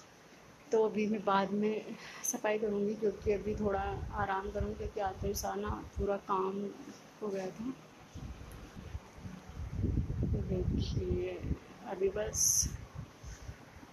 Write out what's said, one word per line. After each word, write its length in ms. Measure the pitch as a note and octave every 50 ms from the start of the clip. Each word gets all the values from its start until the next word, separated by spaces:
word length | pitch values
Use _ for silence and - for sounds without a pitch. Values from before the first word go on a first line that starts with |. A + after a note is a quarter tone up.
| - - - - - - - - - - - - - -
तो 120 | - A3 A3
अभी 220 | G#3 G3 G#3+ G#3+ G3+
मैं 160 | A3 G#3 F#3+
बाद 260 | G3+ G3 G3 G3 F#3+
में 440 | G3+ G#3 G#3 G#3+ G#3+ G#3+ - - A3+ - - - - - -
सफाई 340 | - - A#3 - G#3+ G#3+ G#3+
करूँगी, 340 | A3 G#3 G3+ G3+ G3+ G#3 A3
क्योंकि 360 | G#3+ A3 G3+ F#3+ - - A3
अभी 240 | G#3 G3 F#3+ G#3 G#3+
थोड़ा 260 | G3+ G#3+ G3+ G3 F#3+ G3 G3 F#3+ - - - -
आराम 360 | G#3+ G3+ G3 F#3+ G3 G3 G#3
करूँगी, 240 | G3+ G3+ G3+ G#3 G#3+
क्योंकि 240 | G#3+ A3 - - G#3+
आज 220 | G3+ F#3+ F#3+ -
तो 120 | G3+ G3+ G3+
सारा 220 | - G3+ G3 F#3+
ना 140 | G3+ G#3 G#3 G#3+ G#3 - - - -
पूरा 200 | G3+ G3 G3+ G3+ - -
काम 340 | G3+ F#3 F#3+ F#3+ G3 G3+ G3+ G3 - - - - - - - - - -
हो 60 | G#3+ G#3
गया 200 | F#3+ F#3+ F#3+ F#3
था। 240 | D#3+ - A3+ C4 C4 - - - - - - - - - - - - - - - - - - - - - - - - - - - - - - - - - - - - - - - - - - - - - - - - -
तो 200 | - - - - -
देखिए 920 | - F#3 F3+ F3 - - - - - - F#3 F#3 F3+ F3 F3+ F3+ F#3 F3+ E3+ - - - - - - - - - A#3
अभी 220 | G3 F3+ G3 G3
बस 600 | F#3 G#3 G#3+ A3 - - - - - - - - - - - - - - - - - - - - - - - - - - - - - - - -